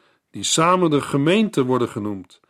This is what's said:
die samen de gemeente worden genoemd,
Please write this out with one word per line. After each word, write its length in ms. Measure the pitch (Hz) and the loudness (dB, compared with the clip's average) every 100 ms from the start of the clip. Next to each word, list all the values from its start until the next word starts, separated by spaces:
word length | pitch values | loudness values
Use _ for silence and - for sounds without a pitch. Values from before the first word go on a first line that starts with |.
| _ _ _ | _ _ _
die 140 | 107 | -10
samen 460 | 98 - 165 185 170 | -2 0 2 2 2
de 100 | 147 | 0
gemeente 640 | - 143 147 208 214 - | 0 0 2 2 2 0
worden 240 | 127 127 117 | 0 0 -2
genoemd, 520 | 113 104 98 - - | -4 -8 -8 -14 -20